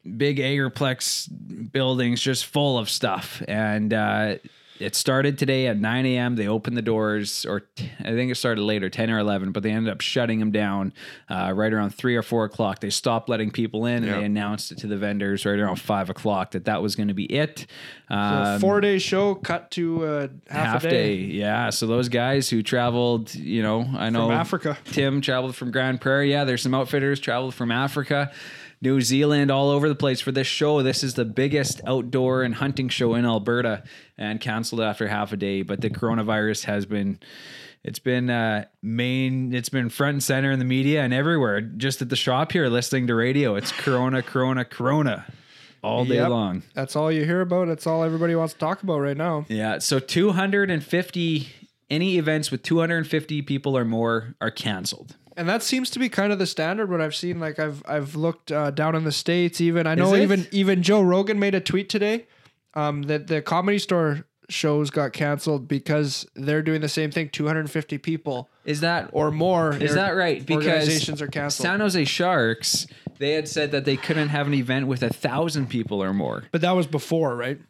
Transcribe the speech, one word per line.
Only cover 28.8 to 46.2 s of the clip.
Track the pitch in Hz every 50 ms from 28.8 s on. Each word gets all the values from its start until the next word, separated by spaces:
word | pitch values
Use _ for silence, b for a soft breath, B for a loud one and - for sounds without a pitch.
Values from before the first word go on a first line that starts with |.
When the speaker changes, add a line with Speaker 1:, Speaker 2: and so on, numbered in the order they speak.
Speaker 1:
New | - 131 135 135
Zealand, | 127 113 131 135 147 147 147 143 143 139
all | 135 135 139 143
over | 143 143 147 156
the | 143
place | 143 151 139 131 -
for | - 139
this | 131 135 131
show. | - - - 151 151 151 147 131
This | 131 127 - -
is | 131 120
the | - 120
biggest | 110 107 131 135 139 147 147 131 - - - -
outdoor | 117 131 131 117 123 127 131 127 127 131 127 127
and | 120 113
hunting | 117 139 139 139 - 131 123
show | - - 127 117 113
in | 117 123
Alberta | 120 113 110 101 117 120 123 123 117 107 101 B B B B B B B
and | - 110 104 110 110
canceled | - 123 107 113 117 - - 117
after | 110 107 104 - 113
half | 104 107 104 104 101
a | 107
day. | 98 101 98 98 98
But | 92 95 101 98
the | - 107
coronavirus | 104 - 120 113 113 113 107 110 107 107 107 107 107 - -
has | - 104 104 98
been, | 98 107 104 98 98 95 - B B B B B B B B B B B B -
it's | - 117 -
been, | _ 127 127 127 123 123
uh, | 120 117 113 113 107 104 104 - _ _
main, | - 110 113 117 123 127 127 131 131 131 131 131 131 123 127
it's | 123 120 -
been | - 131 120 117
front | - - 143 143 143
and | 139 -
center | - 135 135 139 139
in | 135 131
the | 127
media | 127 127 131 135 143 151 151 139
and | 120 127
everywhere. | 131 143 160 170 156 131 110 101 104
Just | 110 113 - 110 123 135 131 -
at | 135 120
the | 131
shop | - - 135 123 135 156 165
here, | - 180 147
listening | 127 117 123 120 - 139 131 123
to | 120 117
radio, | 113 117 123 135 143 143 117 101
it's | 101 101 -
corona, | - - - 143 131 123 127 131 131 131
corona, | 123 - - 131 127 131 131 127 123
corona | - - - 120 127 143 156 147 131 104 - - B B B B B B B B B B B -
all | 107 113 120 123
day | 127 123
Speaker 3:
Yep. | 120